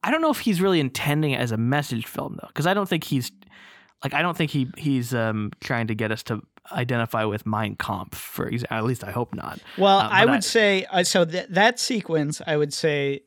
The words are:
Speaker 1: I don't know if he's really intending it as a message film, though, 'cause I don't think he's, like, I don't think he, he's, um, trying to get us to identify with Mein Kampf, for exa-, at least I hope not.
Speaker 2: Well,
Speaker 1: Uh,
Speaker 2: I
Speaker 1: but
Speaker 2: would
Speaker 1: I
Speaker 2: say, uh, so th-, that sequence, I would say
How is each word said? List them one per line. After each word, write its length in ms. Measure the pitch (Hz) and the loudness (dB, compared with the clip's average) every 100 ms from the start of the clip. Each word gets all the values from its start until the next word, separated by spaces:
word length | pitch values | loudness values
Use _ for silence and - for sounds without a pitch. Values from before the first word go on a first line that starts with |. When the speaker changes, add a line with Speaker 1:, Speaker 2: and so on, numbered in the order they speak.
Speaker 1:
I 80 | 165 | 0
don't 100 | 311 | 0
know 80 | 320 | 0
if 80 | 285 | 0
he's 220 | - 175 | 0 2
really 180 | 196 175 | 4 4
intending 520 | 135 - 151 147 151 | 2 -2 0 0 0
it 80 | 131 | 0
as 100 | 123 | -2
a 60 | 113 | 0
message 480 | 117 143 143 117 - | 0 0 -2 -6 -6
film, 320 | - - - | -8 -8 -10
though, 80 | - | -10
'cause 120 | - 156 | -2 0
I 40 | |
don't 160 | 196 196 | 0 0
think 140 | 170 | -2
he's, 260 | - 139 120 _ - - - - _ _ | 0 -2 -2 _ -20 -20 -20 -20 _ _
like, 120 | 139 | -4
I 80 | 143 | -2
don't 140 | 175 170 | -2 0
think 160 | 160 | -2
he, 160 | 151 127 - | 0 -2 -4
he's, 340 | 147 131 120 | -2 0 0
um, 380 | 120 113 107 104 - | -2 0 -2 -4 -8
trying 280 | - 123 113 | -6 -4 -2
to 60 | |
get 180 | 107 110 | -2 -2
us 100 | 110 | -4
to 160 | - 110 - _ - | -4 -8 -8 _ -10
identify 520 | - 123 120 113 117 | -6 -2 0 0 0
with 200 | 110 104 - | -2 -2 -2
Mein 280 | 107 107 101 | -2 -2 -4
Kampf, 400 | - 98 - - | -6 -6 -8 -14
for 320 | - - - | -12 -8 -4
exa-, 140 | 120 - | -4 -4
at 140 | 110 | -4
least 180 | 113 123 | -2 -4
I 60 | 98 | -6
hope 240 | 107 120 | -6 -6
not. 240 | - - - - - | -8 -10 -12 -14 2
Speaker 2:
Well, 220 | 196 196 | 4 6
Speaker 1:
Uh, 100 | - | 4
Speaker 2:
I 100 | 196 | 6
Speaker 1:
but 60 | 233 | 6
Speaker 2:
would 60 | 269 | 4
Speaker 1:
I 40 | |
Speaker 2:
say, 460 | 190 233 208 196 - | 2 4 4 4 2
uh, 120 | 190 | 0
so 220 | 180 190 170 | 2 4 2
th-, 200 | 170 - | 0 -2
that 300 | 180 220 247 | 4 4 4
sequence, 600 | - 226 - 160 147 156 - | -2 -2 0 0 0 -4 -2
I 100 | 151 | 0
would 160 | 147 | 0
say 500 | - 160 147 139 139 | 0 0 2 0 -4